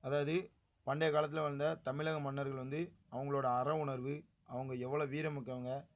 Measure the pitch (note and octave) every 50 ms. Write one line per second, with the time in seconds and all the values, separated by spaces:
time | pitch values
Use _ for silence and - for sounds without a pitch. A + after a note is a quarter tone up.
0 | - C3+ C#3 D3 C#3+ C#3 D#3 F3+ F#3 - _ _ _ _ _ _ _ - C3+ D3
1 | D#3+ D#3+ D3 D3+ D3+ D3+ C#3+ D#3+ D#3 D3 C#3+ C#3 C#3+ D#3 D#3+ E3 - C3 C3 C#3+
2 | D#3 D#3+ D#3+ D#3 C#3+ C#3 C3+ C#3 C#3 C#3 C3+ C3 B2+ B2+ C3+ D3+ F3 F3 - -
3 | _ _ - B2+ C3+ C#3+ C#3 C#3 C3+ B2+ B2 B2 B2+ C#3 D#3 D#3+ D3+ C#3 C3+ B2+
4 | B2 C3 C#3+ - - - _ _ _ - - B2 C3 C3+ C3 B2+ B2 B2+ C3+ D3+
5 | D3+ C#3 C3 D3 D#3 D#3 D3+ C#3+ B2 A2 B2+ B2+ B2 B2 C3 C#3 D3 - _